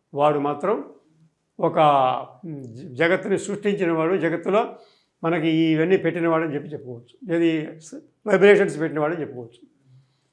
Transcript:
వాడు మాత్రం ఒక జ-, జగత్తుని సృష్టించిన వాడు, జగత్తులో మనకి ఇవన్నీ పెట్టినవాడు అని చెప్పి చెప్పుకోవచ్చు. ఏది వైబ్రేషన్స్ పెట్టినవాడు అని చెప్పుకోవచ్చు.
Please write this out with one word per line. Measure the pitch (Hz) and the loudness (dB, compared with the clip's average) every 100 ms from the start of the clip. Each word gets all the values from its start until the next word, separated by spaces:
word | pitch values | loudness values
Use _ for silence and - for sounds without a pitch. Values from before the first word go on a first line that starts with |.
| _ | _
వాడు | 139 147 147 | 0 2 2
మాత్రం | 147 143 185 240 - - _ _ _ _ _ - | -2 -2 -2 -2 -6 -20 _ _ _ _ _ -2
ఒక | 165 165 151 139 127 123 - - 170 147 | 0 4 4 6 2 0 -8 -16 -14 -12
జ-, | 123 110 170 | -14 -16 -14
జగత్తుని | 123 165 180 208 185 | -2 0 2 0 -2
సృష్టించిన | - 202 208 196 175 | -2 -4 -2 0 0
వాడు, | 165 160 190 | 0 0 0
జగత్తులో | 165 165 180 202 240 - - _ _ _ | -2 -2 0 0 0 -8 -20 _ _ _
మనకి | 165 170 160 | -2 0 0
ఇవన్నీ | 160 160 156 165 190 | 2 2 2 2 2
పెట్టినవాడు | 165 165 165 160 | 0 -2 0 0
అని | 160 | -2
చెప్పి | 135 147 | -6 -8
చెప్పుకోవచ్చు. | 147 123 117 123 _ 220 | -14 -14 -16 -18 _ -4
ఏది | 170 165 160 156 - - - - _ 214 | 0 2 0 -6 -14 -18 -20 -20 _ 0
వైబ్రేషన్స్ | 190 202 196 190 147 | 4 6 6 4 0
పెట్టినవాడు | 160 147 151 | -4 -2 -2
అని | 170 | -2
చెప్పుకోవచ్చు. | 139 123 117 _ - _ _ - _ _ _ | -8 -10 -16 _ -20 _ _ -20 _ _ _